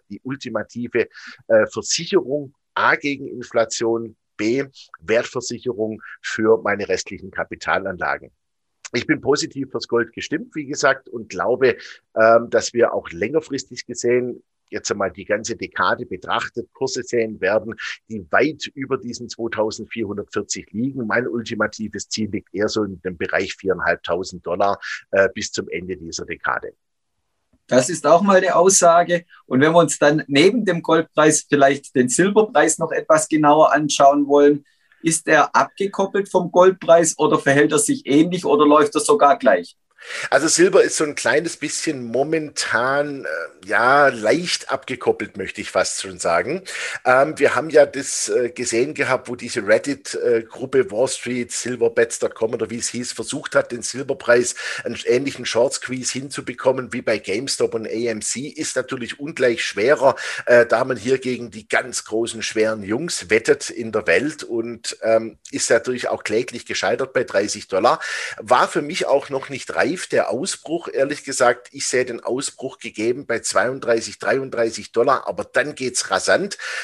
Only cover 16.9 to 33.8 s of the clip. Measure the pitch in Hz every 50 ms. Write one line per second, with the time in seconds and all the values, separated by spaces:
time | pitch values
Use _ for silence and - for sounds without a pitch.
16.9 | - 131 117 - 120 120 113 110 107 - - 95 107 110 104 113 110 - - -
17.9 | - - _ - 113 104 87 - - 101 131 156 139 - - - - 139 131 123
18.9 | 131 - - 120 113 - 120 107 - - 117 113 - 110 107 110 101 - 104 -
19.9 | - 113 107 98 101 101 98 - - 107 101 - - 95 - _ - 107 123 139
20.9 | 131 131 117 104 98 120 127 - 113 120 113 - 120 107 107 107 - - 110 104
21.9 | - 98 - - - 110 107 98 95 95 - _ - 95 107 104 - 110 107 98
22.9 | 95 87 - 92 90 80 95 - - 82 98 - - - - 95 90 87 82 85
23.9 | 87 - - - 87 90 95 - 92 85 - 87 87 95 101 101 98 - - -
24.9 | - - - - - 98 98 95 - 110 104 - - 107 - - 78 85 90 90
25.9 | 92 78 82 82 78 - - 87 85 - - - 64 - - - - _ _ _
26.9 | _ _ _ _ _ _ _ _ _ _ _ _ _ _ _ - 127 127 127 -
27.9 | 170 156 - 147 165 170 202 196 190 185 185 175 170 165 175 190 180 - 180 170
28.9 | 165 175 175 170 175 170 - _ - - _ - 131 127 143 160 165 175 165 151
29.9 | - - 156 147 156 151 - - 139 139 165 202 240 240 180 185 175 165 156 165
30.9 | 160 165 160 - - 156 151 156 151 - - - 147 139 139 139 143 143 - -
31.9 | - 135 123 127 - - 175 202 202 214 - - - 147 160 160 - - 165 160
32.9 | 143 151 - - 156 156 - - 160 151 151 143 151 156 151 - - 151